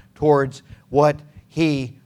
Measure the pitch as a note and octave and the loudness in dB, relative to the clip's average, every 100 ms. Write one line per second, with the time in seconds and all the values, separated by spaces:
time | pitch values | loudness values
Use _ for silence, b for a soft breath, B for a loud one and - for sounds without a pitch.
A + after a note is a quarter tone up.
0 | b - D3+ C#3+ C3+ - b b b C3+ | b -4 0 2 0 -8 b b b 0
1 | D3+ D3 b b - D#3 D#3+ C#3 B2 - | 0 0 b b -12 -4 -2 -2 -8 -14